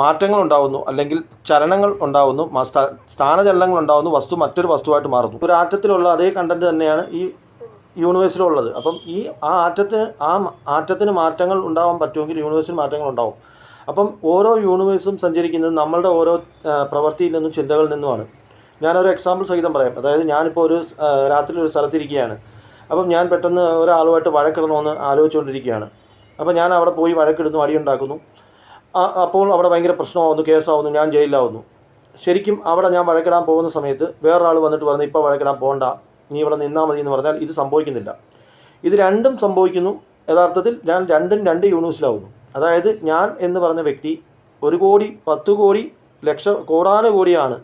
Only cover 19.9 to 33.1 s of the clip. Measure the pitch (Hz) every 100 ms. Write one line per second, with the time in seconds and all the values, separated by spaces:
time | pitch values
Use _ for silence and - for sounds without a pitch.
19.9 | 123 139 151 160 147 165 165 160 170 160
20.9 | - 151 139 139 143 143 170 160 156 143
21.9 | 156 143 143 117 107 - - - - -
22.9 | 160 180 170 180 170 175 180 175 165 165
23.9 | 170 160 165 165 151 151 160 156 151 151
24.9 | 151 139 143 156 156 139 135 123 110 -
25.9 | _ _ _ _ - 160 170 175 175 170
26.9 | 160 165 165 156 156 151 156 143 156 143
27.9 | 131 135 156 _ _ _ _ - - _
28.9 | 185 190 185 175 190 196 180 180 170 170
29.9 | - 139 175 160 151 156 156 160 151 151
30.9 | 151 156 147 147 139 120 110 - _ _
31.9 | _ _ - 180 185 202 208 165 175 185
32.9 | 175 170